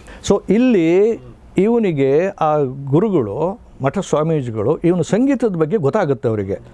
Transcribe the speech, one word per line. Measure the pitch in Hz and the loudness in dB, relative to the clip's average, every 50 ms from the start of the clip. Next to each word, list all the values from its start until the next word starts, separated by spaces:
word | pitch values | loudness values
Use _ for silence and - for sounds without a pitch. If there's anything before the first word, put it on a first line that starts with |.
| - - - - - - | -20 -20 -20 -6 -2 0
So | 196 196 - - | 0 0 2 2
ಇಲ್ಲಿ | 180 226 254 254 240 180 160 160 170 190 208 233 220 - 127 123 - - - - - - | 2 2 4 4 4 4 4 4 4 4 2 2 0 -4 -8 -16 -20 -20 -20 -6 -2 0
ಇವನಿಗೆ | 190 220 233 233 220 190 160 135 135 135 139 156 180 196 | 2 2 2 2 0 0 0 0 2 2 2 2 0 -2
ಆ | - - 165 151 151 151 143 127 131 139 139 | -2 -2 0 0 2 0 0 -2 -4 -8 -4
ಗುರುಗಳು, | 135 139 160 214 226 190 156 117 101 98 135 160 180 202 - - - - - | -2 0 2 2 2 2 0 0 -2 -2 -4 -4 -4 -6 -8 -14 -20 -12 -6
ಮಠ | 131 139 - 202 | -4 -4 -2 -4
ಸ್ವಾಮೀಜಿಗಳು, | 175 - - 147 151 165 160 151 127 120 107 110 101 123 165 - | -2 -2 0 0 0 0 -2 -2 -4 -4 -4 -2 0 0 0 0
ಇವನು | - 170 185 175 156 | 0 0 0 0 0
ಸಂಗೀತದ | - - 214 262 277 277 233 254 220 185 | 0 0 0 2 0 0 0 0 -2 0
ಬಗ್ಗೆ | 160 160 147 196 220 | 0 0 0 0 0
ಗೊತ್ತಾಗುತ್ತೆ | 143 - - 220 190 143 135 117 - 117 | 0 0 0 0 0 -2 -2 -2 -2 -2
ಅವರಿಗೆ. | 110 104 98 95 95 - - - | -2 -2 -2 -4 -6 -8 -10 -14